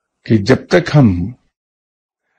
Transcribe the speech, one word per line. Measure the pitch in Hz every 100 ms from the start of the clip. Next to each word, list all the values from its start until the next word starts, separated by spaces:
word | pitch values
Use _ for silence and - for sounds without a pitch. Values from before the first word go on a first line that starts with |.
| _ _
کہ | - 110
جب | 98 - -
تک | 180 -
ہم | 147 117 87 95 127 _ _ _ _ _ _ _ _ _